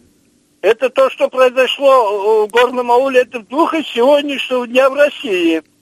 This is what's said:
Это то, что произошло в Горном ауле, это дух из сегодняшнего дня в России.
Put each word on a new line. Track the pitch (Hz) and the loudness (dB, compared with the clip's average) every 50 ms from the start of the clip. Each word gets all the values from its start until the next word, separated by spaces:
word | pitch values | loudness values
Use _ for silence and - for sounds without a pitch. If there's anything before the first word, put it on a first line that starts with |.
| _ _ _ _ _ _ _ _ _ _ _ _ - | _ _ _ _ _ _ _ _ _ _ _ _ -2
Это | 190 233 - 269 240 | -2 0 0 -2 -4
то, | - 277 269 254 | 0 0 0 0
что | - - 285 247 | 0 -2 -4 -2
произошло | - 254 262 254 240 262 254 233 - - 277 269 269 262 226 196 208 202 190 214 220 214 214 | 0 2 0 2 2 0 -2 -2 -2 0 2 4 4 4 2 2 -2 -2 -2 0 0 0 0
в | 208 | 0
Горном | - 240 247 - 254 247 247 240 | 0 0 0 0 0 -2 -2 0
ауле, | 240 247 269 269 262 254 | 0 0 2 2 0 0
это | 247 247 247 240 | 0 -2 -4 -14
дух | 202 - 240 302 330 - - | -12 -6 -2 -2 -2 0 -2
из | 320 277 | -4 -6
сегодняшнего | - - 240 240 277 294 285 285 285 277 233 - - 254 247 240 | -6 -2 0 2 2 2 2 0 -2 -6 -8 -8 -6 -6 -6 -4
дня | 226 240 254 269 269 | -2 0 2 2 2
в | 262 | 2
России. | 285 294 294 - - - 240 190 180 170 165 165 160 - _ _ _ | 2 0 0 -2 -4 -8 -4 -4 -2 0 0 -2 -2 -6 _ _ _